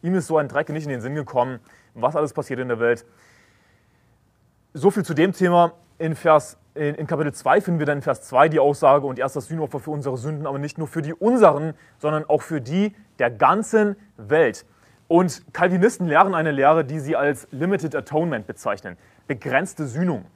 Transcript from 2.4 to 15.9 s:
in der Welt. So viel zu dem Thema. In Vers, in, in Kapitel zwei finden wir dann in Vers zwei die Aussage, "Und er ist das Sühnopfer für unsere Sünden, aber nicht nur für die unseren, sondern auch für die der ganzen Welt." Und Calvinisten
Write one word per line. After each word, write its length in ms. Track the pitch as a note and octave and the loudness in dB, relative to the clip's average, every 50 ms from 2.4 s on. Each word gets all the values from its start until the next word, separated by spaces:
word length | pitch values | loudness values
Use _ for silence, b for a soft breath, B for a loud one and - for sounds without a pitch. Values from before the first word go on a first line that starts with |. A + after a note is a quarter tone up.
| D3 - C3+ A#2+ | -8 -8 -6 -8
in 80 | B2+ B2+ | -4 -6
der 100 | A#2+ A2 | -4 -2
Welt. 260 | A#2 A#2 A#2+ A#2 - b b b b b b b b b b b b b b b b b b b b b b b _ _ _ _ _ _ _ _ _ _ _ | 0 0 0 -2 -4 b b b b b b b b b b b b b b b b b b b b b b b _ _ _ _ _ _ _ _ _ _ _
So 160 | D3 B2+ G3 | 2 2 2
viel 140 | G3 A3 D#3+ | 2 2 -4
zu 100 | - E3+ | -4 0
dem 180 | C#3+ D#3+ F#3+ F#3+ | 0 0 0 0
Thema. 400 | - F#3+ F3 F3 F3 E3+ E3+ E3+ _ _ _ _ _ | 0 0 2 4 4 4 4 0 _ _ _ _ _
In 160 | E3 D#3+ D#3+ | -6 -6 -6
Vers, 420 | - - E3+ D#3 D3+ D3 - - _ _ _ _ | -2 2 4 4 4 4 0 -18 _ _ _ _
in, 200 | D3 D#3 D3 D3 | -6 -4 -4 -4
in 120 | - D#3 | -6 -6
Kapitel 280 | - E3+ C#3+ D#3 D3 C#3+ | -6 -4 -4 -4 -4 -6
zwei 260 | - - C3+ C#3+ G3 | -6 0 2 2 2
finden 180 | G3+ - F3 D#3+ | 2 0 -2 -2
wir 40 | D3+ | 0
dann 140 | C#3+ D3 C#3+ | -2 -2 -4
in 40 | C#3 | -2
Vers 200 | D#3 C3 - - | -4 -6 -6 -6
zwei 260 | - - B2+ C#3+ E3 | -2 2 4 4 4
die 120 | D3+ D3+ | 4 2
Aussage, 440 | C3+ C#3+ D3 - - C#3 C3+ D3 C#3 | 2 2 2 4 4 4 4 4 2
"Und 120 | C#3 B2+ A#2 | -2 -6 -4
er 80 | B2+ | -6
ist 100 | C3+ - | -6 -4
das 120 | D3 C3 - | -8 -10 -8
Sühnopfer 320 | D#3+ E3 D#3 C#3 - C#3 | -8 -6 -6 -6 -8 -10
für 100 | - - | -10 -8
unsere 260 | D3+ D3 C3 C#3 C3 | -8 -6 -6 -6 -6
Sünden, 300 | B2+ A2+ D3 D#3 D3 D3 | -6 -6 -8 -8 -6 -6
aber 120 | D3 C#3 C#3 | -6 -6 -6
nicht 200 | C#3+ D3 - - | -6 -8 -8 -8
nur 80 | D#3+ | -10
für 160 | C#3+ - E3 D3 | -8 -6 -6 -6
die 100 | D3 E3+ | -6 -8
unseren, 640 | - F#3+ A3 B3 B3+ G#3+ F3 C#3+ C#3+ D#3 D#3+ D3+ b b b b b | -2 0 0 4 8 8 8 6 6 -2 -6 -8 b b b b b
sondern 260 | - D3+ D3+ D#3 D#3 | -4 -2 -2 -2 -2
auch 160 | - D3 D3+ | 0 0 -2
für 200 | - - E3 D3+ B2 | 0 -2 -6 -6 -6
die 320 | A2+ D3+ F#3 G3+ G#3+ G3 b b b b _ | -4 -2 -2 -2 -2 -4 b b b b _
der 120 | B2+ A#2 | -4 -4
ganzen 680 | A#2+ G#2+ C3+ C3+ F3 G3+ A3 - - A3 G#3+ G#3 G3+ b b b b | 0 2 4 4 4 4 0 0 0 2 2 2 -2 b b b b
Welt." 480 | _ A2 G#2 C#3 D#3 D#3+ B2 G2+ - - b b b b b b b b _ | _ -6 -2 2 4 4 2 2 -4 -14 b b b b b b b b _
Und 340 | E3 E3+ F#3 F3+ - - _ - _ | 2 2 2 2 -2 -8 _ -16 _
Calvinisten 540 | - F3 F#3 F3+ F#3 F3 A#3+ | -2 0 0 2 2 2 2